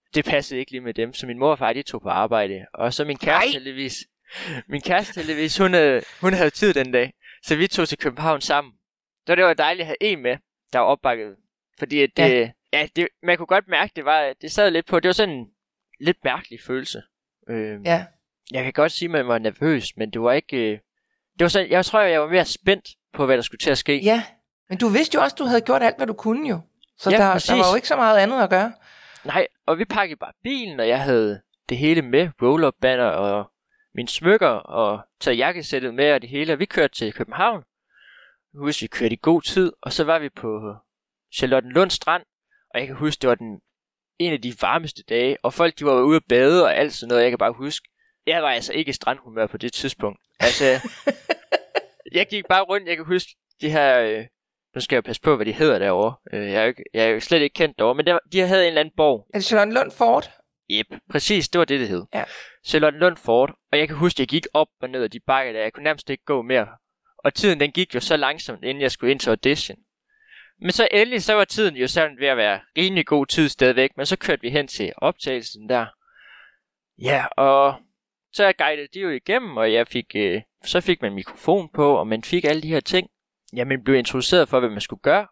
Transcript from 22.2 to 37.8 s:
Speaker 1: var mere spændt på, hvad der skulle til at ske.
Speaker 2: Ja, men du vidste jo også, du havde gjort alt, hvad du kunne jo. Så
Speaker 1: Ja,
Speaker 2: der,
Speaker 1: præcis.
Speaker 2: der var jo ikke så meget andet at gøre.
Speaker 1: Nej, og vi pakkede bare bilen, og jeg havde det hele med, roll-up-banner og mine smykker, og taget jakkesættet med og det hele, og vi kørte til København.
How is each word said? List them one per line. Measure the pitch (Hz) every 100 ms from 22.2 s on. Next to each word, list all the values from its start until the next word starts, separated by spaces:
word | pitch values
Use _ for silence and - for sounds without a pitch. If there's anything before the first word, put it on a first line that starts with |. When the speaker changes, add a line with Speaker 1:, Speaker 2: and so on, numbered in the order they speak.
Speaker 1:
var | 151
mere | 180
spændt | 160 - 185 196 - - _
på, | - 131
hvad | 127
der |
skulle | - -
til | 156
at | 131
ske. | - 143
Speaker 2:
Ja, | 202 233 - _ _ _ _
men | 185
du | 226
vidste | 226 311
jo | 302
også, | 277 -
du |
havde | 254 233
gjort | 233 269
alt, | 233 -
hvad | 247
du |
kunne | 202 220 240 302
jo. | 170 - _ _ _
Så | 190
Speaker 1:
Ja, | 208
Speaker 2:
der, | 196
Speaker 1:
præcis. | 185 -
Speaker 2:
der | 247
var | 180
jo | 220
ikke | -
så | 277
meget | 226 208
andet | 202 262
at | 185
gøre. | 190 226 - _ - - -
Speaker 1:
Nej, | 143 170 - - -
og | 165
vi |
pakkede | 226 208 185 147
bare | - -
bilen, | 247 269 214 139
og | 113
jeg | 127
havde | 139 120 107 98 _ _ -
det | 123
hele | 151 165
med, | 131 139 175 -
roll-up-banner | 123 160 147 - 131 127
og | 113 82 101 101 101 _ _ _ _
mine | - 120
smykker, | - 170 214 165
og | 107 78 101 104 104 - _
taget | 139 120
jakkesættet | 143 175 143 135 127
med | 120 147
og | 139
det | 120
hele, | 139 156
og | 147
vi |
kørte | 196 - 143
til | - 110
København. | - 113 - 220 196 - _